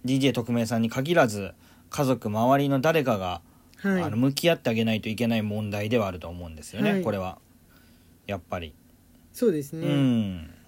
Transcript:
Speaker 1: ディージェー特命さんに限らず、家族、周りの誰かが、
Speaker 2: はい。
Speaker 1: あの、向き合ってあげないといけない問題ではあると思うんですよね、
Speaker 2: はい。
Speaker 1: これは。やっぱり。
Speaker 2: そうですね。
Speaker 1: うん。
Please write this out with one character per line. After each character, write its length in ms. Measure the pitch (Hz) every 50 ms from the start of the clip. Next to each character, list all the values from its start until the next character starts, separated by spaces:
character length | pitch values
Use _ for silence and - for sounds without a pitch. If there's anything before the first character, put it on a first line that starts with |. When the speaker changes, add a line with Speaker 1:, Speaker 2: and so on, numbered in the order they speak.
| -
Speaker 1:
デ 100 | 127 135
ィ 20 | 135
ー 20 |
ジ 60 | 135 135
ェ 20 |
ー 20 |
特 200 | 117 131 110 -
命 140 | 120 117 113
さ 120 | 110 120 113
ん 40 |
に 80 | 117 113
限 240 | - 131 131 156 170
ら 120 | 170 143
ず、 260 | 113 101 101 95 - - - - - - - - -
家 160 | - - 143
族、 240 | 127 127 117 - 110
周 280 | 104 110 117 127 139
り 120 | 139 143 139
の 120 | 139 135
誰 220 | 123 160 165 160
か 160 | 143 131 113 98
が、 240 | 92 90 90 85 - - - - - - - -
Speaker 2:
は 160 | - 196 - 185
い。 40 |
Speaker 1:
あ 80 | - -
の、 60 | 101
向 160 | 117 127 139
き 180 | 139 - - 170
合 40 | 165
っ 40 | 165
て 120 | - 127
あ 40 | 113
げ 100 | 113 113
な 100 | 113 110
い 60 | 107
と 80 | - 110
い 80 | 107
け 100 | 98 120
な 100 | 113 117
い 60 | 110
問 280 | 107 104 104 107 110 104
題 180 | 101 101 104 107
で 100 | 123 117
は 80 | 104
あ 40 | 95
る 100 | 87 85
と 80 | 85 85
思 180 | 87 90 87
う 20 | 82
ん 60 | 80
で 80 | 76
す 120 | 76 - -
よ 80 | 104
ね、 100 | - 208
Speaker 2:
は 60 | 202 190
い。 40 |
Speaker 1:
こ 80 | 175 110
れ 80 | 104 98
は。 200 | 92 92 - - - _ _ - _ _ - - - - - - - - - _ _
や 100 | - 98
っ 40 | 87 - -
ぱ 120 | 101 92
り。 140 | 85 76 - - - - - _ _ _ - - - -
Speaker 2:
そ 160 | - - 247 226
う 40 |
で 100 | 165 151
す 120 | 139 143 165
ね。 120 | 160 160
Speaker 1:
う 40 | 147
ん。 600 | 147 139 135 131 120 113 107 98 92 87 80 78 - - -